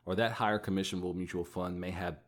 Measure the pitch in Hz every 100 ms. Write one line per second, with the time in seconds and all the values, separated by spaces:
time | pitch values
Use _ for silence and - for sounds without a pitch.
0 | 90 92 113 117 107 107 - 95 92 92
1 | 90 87 87 90 87 92 90 90 90 90
2 | 87 80